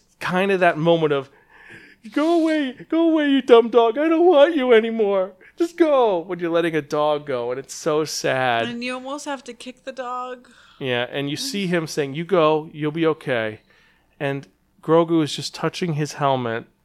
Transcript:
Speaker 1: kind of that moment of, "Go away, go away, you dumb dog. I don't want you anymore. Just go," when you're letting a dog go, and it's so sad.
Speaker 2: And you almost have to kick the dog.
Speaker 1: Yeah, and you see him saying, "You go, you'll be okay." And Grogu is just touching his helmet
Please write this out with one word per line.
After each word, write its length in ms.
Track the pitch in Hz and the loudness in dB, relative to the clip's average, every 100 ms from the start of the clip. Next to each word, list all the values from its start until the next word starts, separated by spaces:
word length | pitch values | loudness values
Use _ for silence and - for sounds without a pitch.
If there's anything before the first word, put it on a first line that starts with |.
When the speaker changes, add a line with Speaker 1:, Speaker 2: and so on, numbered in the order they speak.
| _ _ | _ _
Speaker 1:
kind 300 | - 180 196 | -4 -2 0
of 120 | 190 | 2
that 160 | 180 156 | 2 2
moment 340 | 165 170 156 | 2 2 2
of, 180 | 143 131 _ _ - - - - _ 220 | -2 -4 _ _ -20 -20 -20 -20 _ -6
"Go 280 | 285 311 339 | -2 0 2
away, 320 | 320 311 269 - 170 | 2 0 -4 -8 -4
go 220 | 320 330 | 0 2
away, 200 | 320 294 | 2 2
you 120 | 277 | 0
dumb 280 | 254 233 233 | 8 8 8
dog. 280 | 233 233 226 | 4 2 2
I 100 | 320 | 0
don't 180 | 320 349 | 4 6
want 300 | 302 285 330 | 6 4 4
you 160 | 254 | 4
anymore. 600 | 226 226 226 202 196 185 - - - | 4 4 0 0 0 -2 -8 -20 -4
Just 180 | 339 - | -4 2
go," 420 | 320 269 233 180 | 2 4 2 0
when 200 | 170 175 | -4 -6
you're 100 | 170 | -2
letting 260 | 170 170 160 | 0 0 -2
a 60 | |
dog 440 | 143 151 151 151 143 | -2 -2 0 -2 -4
go, 260 | 127 120 | -6 -4
and 80 | 127 | -8
it's 140 | 131 | -10
so 320 | - 165 151 151 | -8 -2 -2 -2
sad. 640 | - 147 131 131 117 117 | -4 -4 0 0 0 -2
Speaker 2:
And 120 | 233 | -6
you 120 | 247 | -8
almost 320 | 254 254 294 294 | -8 -10 -10 -8
have 180 | 269 | -10
to 100 | 247 | -12
kick 300 | 233 254 254 | -18 -18 -16
the 80 | - | -14
dog. 580 | 254 247 247 254 247 247 - _ - | -12 -10 -10 -10 -14 -18 -20 _ -10
Speaker 1:
Yeah, 260 | 135 123 123 | -4 -4 -4
and 180 | 143 143 | -6 -6
you 60 | 147 | -8
see 320 | 269 202 190 | -8 -6 -4
him 180 | 175 156 | -4 -4
saying, 280 | - 139 | -4 -6
"You 100 | 143 | -6
go, 460 | 170 180 156 156 160 | -2 2 2 0 -4
you'll 200 | 151 151 | -8 -6
be 140 | 156 160 | -2 -2
okay." 520 | 151 - 123 110 107 _ _ _ _ _ _ | -2 -4 -4 -4 -8 _ _ _ _ _ _
And 260 | 143 139 139 _ _ _ | -6 -6 -10 _ _ _
Grogu 400 | - 165 165 165 | 2 2 4 2
is 140 | 147 - | 0 -4
just 180 | - | -10
touching 420 | - 160 - 180 151 | -8 -6 -4 -4 -4
his 180 | 147 | -6
helmet 520 | - 143 131 120 113 - _ | -2 -2 0 -2 -6 -8 _